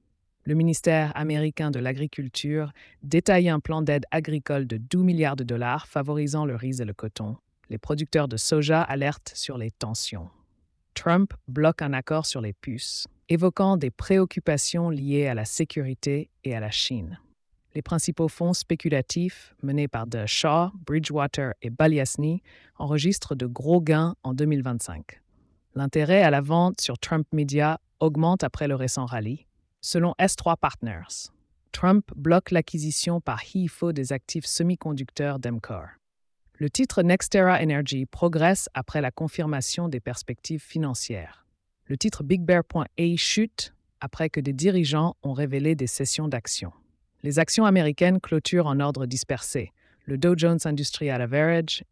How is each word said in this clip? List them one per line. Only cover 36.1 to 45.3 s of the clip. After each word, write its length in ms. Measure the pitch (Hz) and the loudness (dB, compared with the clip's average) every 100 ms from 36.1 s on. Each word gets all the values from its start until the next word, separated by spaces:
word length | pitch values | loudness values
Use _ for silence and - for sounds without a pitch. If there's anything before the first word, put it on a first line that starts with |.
| _ _ _ _ - | _ _ _ _ -6
Le 140 | 147 | -4
titre 320 | - 262 - | 0 0 4
Nextera 580 | 170 185 - 202 185 180 | 6 4 4 4 6 4
Energy 460 | 160 147 143 135 131 | 4 0 0 -2 -4
progresse 640 | - 170 165 165 190 - | 0 0 4 4 2 -2
après 260 | - - 156 | -6 -4 -2
la 100 | 135 | -2
confirmation 800 | - 160 - 156 143 - - 170 | -2 -6 -2 -2 -2 -2 -4 -4
des 100 | 131 | -4
perspectives 640 | - 123 - 120 - 156 | -6 -10 -10 -10 -6 -8
financières. 840 | - 160 147 123 - 104 80 - _ _ _ _ - | -6 -4 -2 -4 -6 -8 -10 -18 _ _ _ _ -8
Le 120 | 135 | -2
titre 240 | 220 - | -2 -2
Big 200 | 143 185 | 0 0
Bear 200 | 165 175 | 4 2
point 240 | 165 170 143 - | 2 -2 -4 0
A 180 | 170 170 | 0 2
chute 580 | - - 226 - - _ _ - | 0 0 0 -2 -12 _ _ -12
après 300 | 135 - 160 | -10 -4 -2
que 80 | - | -2
des 140 | 139 | -2
dirigeants 640 | 131 180 185 151 151 165 - | 2 2 4 2 2 0 -2
ont 80 | 143 | -6